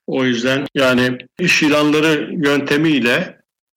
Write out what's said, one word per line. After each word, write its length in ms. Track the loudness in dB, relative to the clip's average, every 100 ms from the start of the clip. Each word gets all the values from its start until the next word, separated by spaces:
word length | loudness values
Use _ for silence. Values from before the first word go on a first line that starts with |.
| -8
O 180 | -2
yüzden 420 | -2 -2 -2 -4 -4
yani 440 | 0 2 2 0 -4 -12 -6
iş 240 | -2 2
ilanları 680 | 2 2 2 2 2 0 -4
yöntemiyle, 1040 | -2 0 0 0 0 2 2 0 -2 -4 -12 _ _ _